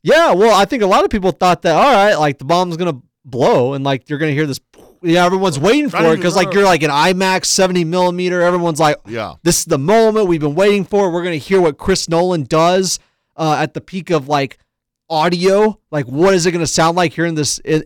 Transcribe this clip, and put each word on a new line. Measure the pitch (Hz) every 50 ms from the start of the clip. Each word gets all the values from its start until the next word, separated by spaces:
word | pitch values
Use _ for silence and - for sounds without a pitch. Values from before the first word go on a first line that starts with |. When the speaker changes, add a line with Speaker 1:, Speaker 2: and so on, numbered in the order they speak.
Speaker 1:
Yeah, | - 160 269 320 339 302 190
well, | 175 214 233 208 180
I | 202
think | 196 302 247
a | 208
lot | 185 196 254 381
of | -
people | - 214 185 190
thought | 165 _ - 180 175 -
that, | - 180 156
all | 165 226 285 254
right, | 196 196 208 202
like, | 147 151 147 135 _
the | 135
bomb's | 135 170 175 185 180 165
gonna | 156 180 175 147 123 _ _ _ _ _
blow, | 131 117 120 139 208 233 151 123 127 139
and, | 139 135
like, | 139 139 127 _ _
you're | 151 139
gonna | 156 156
hear | 143 139 156
this, | 143 127 - _ _ _ - - - _ _
yeah, | - 170 165 175 175
everyone's | 180 185 190 196 185 139 139
waiting | 147 196 254 294 302
Speaker 2:
Not | 269
Speaker 1:
for | 165 180 165
it, | 165
Speaker 2:
even, | 160 -
Speaker 1:
'cause, | - 175 170
Speaker 2:
no, | 180
Speaker 1:
like, | 185 -
Speaker 2:
no. | 180 202
Speaker 1:
you're, | 202
like, | 190 180 151
an | 151 151
imax | 139 143 156 185 190 180 196 190 185 180 -
seventy | - - - 190 185 185 180 170
millimeter, | 160 170 185 180 180 175 180 180 180 180 180
everyone's | 175 175 180 180 170 170 160 143
like, | 160 151 147 - _ 101
Speaker 2:
Yeah. | 113 117 107 90 - _
Speaker 1:
"This | - 170 165 -
is | -
the | 160 165 139
moment | 135 170 214 226 226 220 214 220 208 180
we've | 170 156
been | 147 147 147
waiting | 170 196 208 202 202 180
for. | - 208 202 202 180
We're | 165 175 170
gonna | 180 170
hear | 151 - - 190 190
what | 180 160 139 _
Chris | - - 190 - - -
Nolan | 165 165 175 185 180 165 139
does, | 113 165 156 165 175 180 190 190 170 - - _ _ _ _ _ _ _ -
uh, | 160 156 151 131
at | 151 156
the | _ -
peak | - - - 190 160 -
of, | 175 151 131 139
like, | 147 143 139 131 - _ _ _ _ _ _ _ _ _ _ _
audio. | 165 156 156 180 175 175 180 190 190 202 214 220 208 _ _ _
Like, | 156 151 131
what | 120 127 143 175 196 196
is | 180 165
it | 185
gonna | 165 175 165
sound | - - - 160 165 170
like | 180 180 160 -
here | - 165
in | 170 165
this, | 151 143 - - -
in, | - - 156 156 151